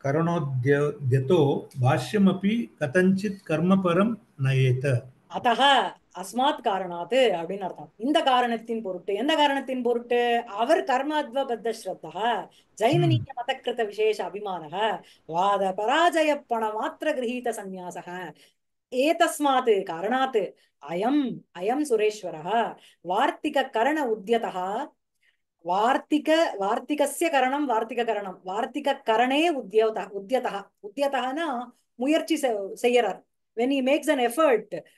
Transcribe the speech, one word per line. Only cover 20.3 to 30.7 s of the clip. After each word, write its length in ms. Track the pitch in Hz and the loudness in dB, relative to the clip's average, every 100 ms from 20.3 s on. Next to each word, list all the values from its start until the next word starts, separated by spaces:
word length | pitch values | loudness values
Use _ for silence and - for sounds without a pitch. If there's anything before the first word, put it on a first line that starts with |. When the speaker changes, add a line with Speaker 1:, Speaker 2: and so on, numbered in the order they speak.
| 226 175 - _ _ | -2 -4 -8 _ _
Speaker 2:
அயம், 400 | 143 175 226 294 254 160 - 170 | -10 -4 0 0 -2 -6 -14 -6
அயம் 240 | 190 269 294 | -2 -2 0
சுரேஸ்வரஹ 840 | 220 214 208 180 156 170 226 196 - - _ 170 | 2 0 -2 -8 -8 -2 0 -2 -6 -20 _ -4
வார்த்திக 640 | 196 302 339 302 294 254 | 0 0 -2 -2 -2 -2
கரண 380 | 220 247 311 254 | 0 0 0 -2
உத்யதஹ 500 | 214 190 233 208 180 185 220 277 _ _ _ _ _ _ _ 170 | -4 0 0 0 -4 -4 -6 -8 _ _ _ _ _ _ _ -2
வார்த்திக, 640 | 185 233 277 - 302 302 320 330 202 | 2 2 2 0 0 2 2 2 0
வார்த்திகஸ்ய 600 | 196 240 254 294 285 - | -2 -2 -2 0 0 0
கரணம், 500 | 330 277 254 285 285 | 0 2 2 0 0
வார்த்திக 360 | 220 226 240 233 | -2 -2 -2 -2
கரணம். 360 | 208 196 180 185 | -4 -6 -12 -8
வார்த்திக 580 | 202 240 294 285 269 | -6 -4 -4 -2 -2
கரணே 540 | - 220 254 277 339 277 | 0 2 2 2 2 0
உத்யோத-, 520 | 196 214 220 214 185 196 | 0 2 2 0 -8 -10
உத்யதः. 480 | 196 254 233 196 - | -2 -2 -2 -6 -10